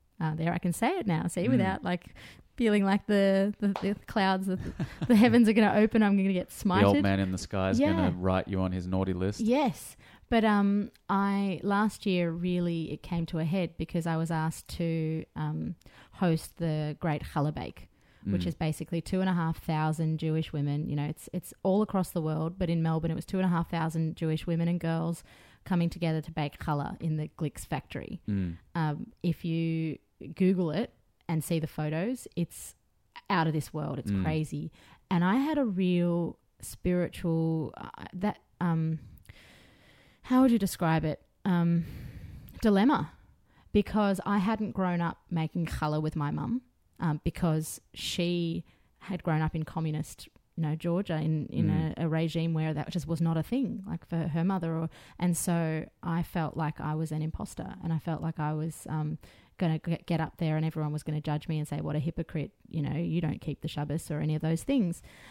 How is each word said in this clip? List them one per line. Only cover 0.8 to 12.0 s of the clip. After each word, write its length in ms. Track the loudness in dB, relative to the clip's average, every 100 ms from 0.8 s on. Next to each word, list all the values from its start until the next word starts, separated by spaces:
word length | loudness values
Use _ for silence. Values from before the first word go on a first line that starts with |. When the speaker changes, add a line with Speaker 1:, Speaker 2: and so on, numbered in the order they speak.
| 0 0
Speaker 1:
it 80 | 0
now. 200 | 0 0
See, 180 | 0 2
Speaker 2:
Mm. 40 |
Speaker 1:
without, 340 | 4 4 0 -2
like, 280 | -4 -6 -18 -20 -20 -20 0
feeling 260 | 4 4
like 240 | 4 2 2
the, 460 | 4 6 6 2 2
the, 80 | 0 0
the 140 | -2 -4 -2
clouds, 400 | 2 2 2 0
the, 120 | -2 -4 -6
Speaker 2:
<laughs> 240 | -6 -4 4
Speaker 1:
the 80 | 8
heavens 320 | 8 8 8
are 60 |
gonna 260 | 8 6 6
open, 240 | 4 6
I'm 140 | 4 4
gonna 160 | 2
get 160 | 0 -4
Speaker 2:
The 200 | -4 2 6
old 140 | 6 6
Speaker 1:
smited. 40 |
Speaker 2:
man 200 | 4 2
in 100 | 2
the 60 | -2
sky 320 | -4 0 2
is 100 | 4
Speaker 1:
Yeah. 140 | 4
Speaker 2:
gonna 180 | 4 2
write 380 | 2 2 2 0
you 100 | 0
on 140 | 0
his 140 | 0 0
naughty 260 | 0 0
list. 260 | 0 -2 0
Speaker 1:
Yes. 560 | 0 2 2 -2 -10 -20 -20 -20 0
But, 160 | 2
um, 460 | 4 4 4 2 -2 -8 -4
I, 520 | 0 0 0 -2 -2
last 420 | 0 0 0 -2